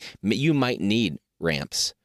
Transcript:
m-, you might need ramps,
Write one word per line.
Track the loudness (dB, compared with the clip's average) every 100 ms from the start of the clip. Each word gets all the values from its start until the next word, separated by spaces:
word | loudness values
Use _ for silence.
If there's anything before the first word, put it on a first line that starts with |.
| -4 -6
m-, | -2
you | 0 2
might | 2 2 0
need | 2 2 2 -2 _ -4
ramps, | -2 0 -2 -4 -4 -6